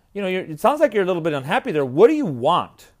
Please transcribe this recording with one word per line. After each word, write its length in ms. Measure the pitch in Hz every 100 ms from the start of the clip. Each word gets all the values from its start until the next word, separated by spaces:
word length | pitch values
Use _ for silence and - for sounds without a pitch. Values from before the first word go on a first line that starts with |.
| _
you 80 | 202
know, 60 | 190
you're, 160 | 185
it 160 | 160 151
sounds 200 | 247 294
like 140 | 294
you're 100 | 208
a 40 | 185
little 140 | 175
bit 120 | 160
unhappy 380 | 143 135 233 254
there. 140 | 151 135
What 220 | 139 247
do 60 |
you 120 | 302 220
want?" 680 | 123 135 170 92 _ - _